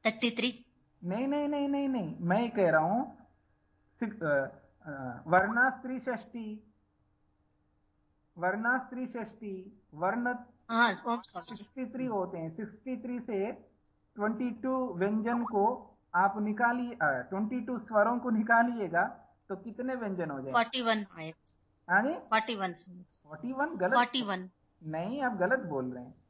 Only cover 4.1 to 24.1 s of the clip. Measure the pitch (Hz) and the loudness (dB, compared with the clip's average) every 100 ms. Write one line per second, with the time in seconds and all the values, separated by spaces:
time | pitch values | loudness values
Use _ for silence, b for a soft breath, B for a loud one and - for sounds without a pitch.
4.1 | - 160 143 135 - _ _ 160 139 127 | -4 0 2 0 -8 _ _ -14 -10 -10
5.1 | 120 160 180 202 233 254 254 254 262 262 | -10 4 4 6 4 2 2 -8 -6 -4
6.1 | 233 - 233 214 214 - _ _ _ _ | -6 -6 -10 -10 -10 -16 _ _ _ _
7.1 | _ _ _ _ _ _ _ _ _ _ | _ _ _ _ _ _ _ _ _ _
8.1 | _ _ 170 180 202 233 254 254 247 254 | _ _ -2 -2 0 2 0 -2 -8 -6
9.1 | 233 208 - 208 190 196 - _ 147 185 | -6 -8 -10 -10 -10 -12 -20 _ -2 0
10.1 | 233 247 240 - _ - 226 233 185 - | 2 0 -2 -8 _ -2 4 4 4 -2
11.1 | 233 - 180 - 220 - 269 254 - 254 | -2 -4 -12 -12 -14 -12 -10 -8 -4 -2
12.1 | 208 180 175 160 165 208 - 262 254 240 | -2 -2 -4 -8 -8 -10 -10 -8 -6 -4
13.1 | 247 - 202 208 294 - _ _ _ _ | -6 -4 -2 -2 -6 -16 _ _ _ _
14.1 | - 208 233 247 - 262 262 254 175 196 | -4 -2 0 -4 -2 -2 0 -2 0 2
15.1 | 220 220 240 226 214 208 254 - _ _ | 2 2 0 0 4 4 2 -8 _ _
16.1 | 180 196 214 208 214 240 247 240 - 151 | 4 4 2 -2 2 2 2 -2 0 2
17.1 | 131 123 190 214 254 233 247 - 214 220 | 2 -2 -2 -2 -2 -4 -6 0 4 4
18.1 | 240 247 220 214 233 240 240 185 170 202 | 2 2 0 6 6 6 2 0 2 0
19.1 | - - _ _ 185 233 214 254 254 214 | -4 -20 _ _ -8 -8 -6 -4 -4 -4
20.1 | 185 165 139 135 240 233 262 233 220 196 | -2 -2 -4 0 2 2 0 2 2 0
21.1 | 170 160 160 - - _ _ - 190 254 | -10 -12 -14 -20 -20 _ _ 2 2 4
22.1 | 339 - 220 220 214 185 170 - 180 - | -2 0 0 2 -2 -4 -6 -16 -20 -20
23.1 | _ 147 156 240 262 302 208 180 254 240 | _ -18 -10 -8 -4 -4 0 2 4 4